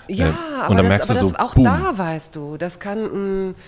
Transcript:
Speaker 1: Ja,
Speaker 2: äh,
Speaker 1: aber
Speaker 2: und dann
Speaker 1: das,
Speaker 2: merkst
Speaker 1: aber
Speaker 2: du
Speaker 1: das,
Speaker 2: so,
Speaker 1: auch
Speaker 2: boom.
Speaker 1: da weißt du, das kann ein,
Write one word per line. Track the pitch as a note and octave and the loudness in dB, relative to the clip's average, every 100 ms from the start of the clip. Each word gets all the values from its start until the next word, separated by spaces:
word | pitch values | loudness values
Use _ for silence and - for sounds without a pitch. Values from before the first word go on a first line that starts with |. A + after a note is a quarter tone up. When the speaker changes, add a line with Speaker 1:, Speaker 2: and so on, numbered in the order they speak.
| - | -8
Speaker 1:
Ja, | F#3+ D#2+ | -2 0
Speaker 2:
äh, | |
Speaker 1:
aber | D#2 E4 C#4 - | 0 -6 -4 2
Speaker 2:
und | F#2 | 4
dann | F#2 | 4
Speaker 1:
das, | |
Speaker 2:
merkst | F#2+ - | 2 2
Speaker 1:
aber | - | 0
Speaker 2:
du | G3 | 0
Speaker 1:
das, | - | 0
Speaker 2:
so, | A#3+ | 2
Speaker 1:
auch | - | 6
Speaker 2:
boom. | B3+ | 6
Speaker 1:
da | - F#4+ A#3 | 4 0 -2
weißt | E3+ D#3+ - D#3 | -4 -6 -8 -12
du, | D3 D3+ | -10 -8
das | F3 - | -8 -8
kann | G3+ G#3+ A3 F3 G3 F#3+ F#3+ | -8 -6 -4 -4 -4 -4 -4
ein, | F#3 | -8